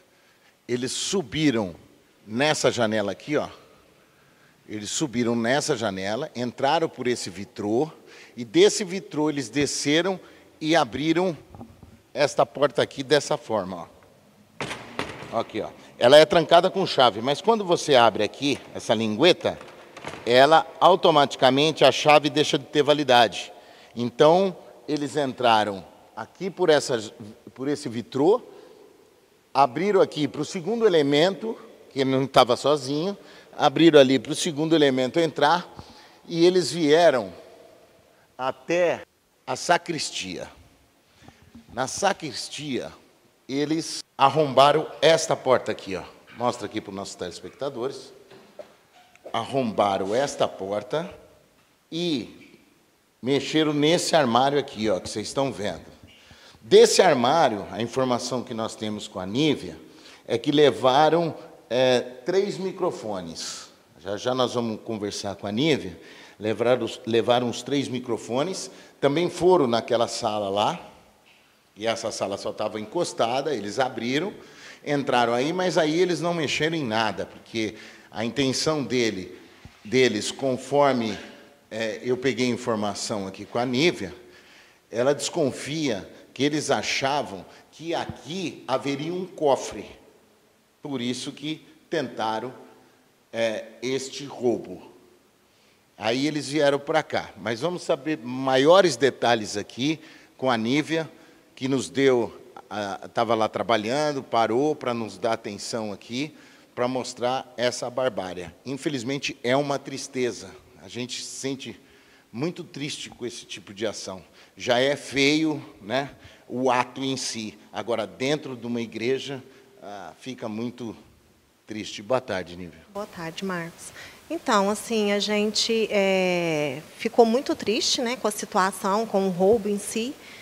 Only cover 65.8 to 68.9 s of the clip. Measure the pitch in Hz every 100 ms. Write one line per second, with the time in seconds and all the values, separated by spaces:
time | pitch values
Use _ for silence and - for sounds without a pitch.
65.8 | 90 82 - - - - 107 104 117 123
66.8 | 113 - - 113 107 120 123 107 - 143
67.8 | 127 127 123 110 - 120 160 185 - -
68.8 | -